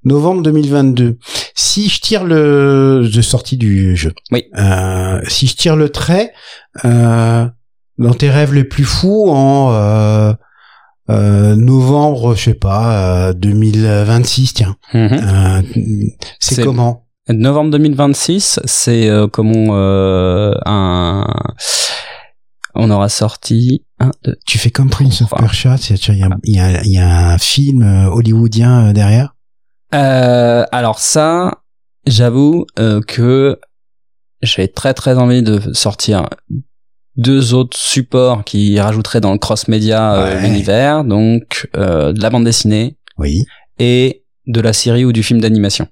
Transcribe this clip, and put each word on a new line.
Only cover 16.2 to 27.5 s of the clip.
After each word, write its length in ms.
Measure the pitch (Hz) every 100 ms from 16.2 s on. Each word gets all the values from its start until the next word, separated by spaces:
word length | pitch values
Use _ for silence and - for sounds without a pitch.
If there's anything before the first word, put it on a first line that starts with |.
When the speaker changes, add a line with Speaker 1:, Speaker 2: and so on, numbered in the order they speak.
| - -
Speaker 1:
c'est 160 | - 135
Speaker 2:
C'est 80 |
Speaker 1:
comment ? 420 | - 123 120 117 _ _ -
Speaker 2:
novembre 400 | 113 127 147 151
deux 80 | 147
mille 180 | 151 139
vingt-six, 640 | 143 139 - 185 - - -
c'est, 420 | - - 117 110
euh, 180 | 107 107
comment, 480 | - 110 113 110 101
euh, 800 | 98 98 95 92 92 92 104 - -
un, 640 | 104 92 90 85 98 - - - - - - - - - - - _ _ _ -
on 160 | - 113
aura 200 | 101 101
sorti 720 | - 107 - - 113 123 131 _ _
un, 100 | 127 - -
deux, 100 | - -
Speaker 1:
Tu 120 | -
fais 140 | 120
comme 180 | - 135
Prince 320 | - 135 98
of 60 | 113
Speaker 2:
trois. 100 | -
Speaker 1:
Persia, 380 | 110 - 131 131
c'est, 160 | - 101
tu 140 | -
vois, 40 | 101
il 20 |
y 40 | 95
a, 40 | 95
il 120 | - 98
y 40 |
a, 240 | 92 87
il 80 | 98
y 60 | 95
a 320 | 90 85 87
un 80 | 85
film, 440 | -